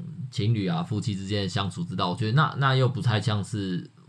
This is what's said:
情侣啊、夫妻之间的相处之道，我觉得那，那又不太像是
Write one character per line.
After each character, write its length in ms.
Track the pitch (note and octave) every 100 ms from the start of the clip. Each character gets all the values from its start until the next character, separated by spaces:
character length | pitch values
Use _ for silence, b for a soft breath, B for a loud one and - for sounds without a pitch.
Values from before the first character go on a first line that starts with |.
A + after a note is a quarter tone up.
| - - B2+
情 240 | - G#2
侣 140 | A2+ F#2
啊、 160 | E2+
夫 160 | E2+ G#2
妻 160 | G#2+ F#2+
之 100 | F#2+
间 160 | G#2
的 60 | F#2+
相 200 | G2 G2
处 140 | -
之 140 | E2+ F#2
道， 140 | F2+
我 40 |
觉 120 | G2 A2
得 60 |
那， 200 | C#3 D#3 -
那 180 | C3+ C3
又 120 | B2+
不 140 | G#2
太 180 | A#2+ G#2+
像 220 | G#2+ G#2
是 480 | F#2 G#2+ F#2+ F2+ - -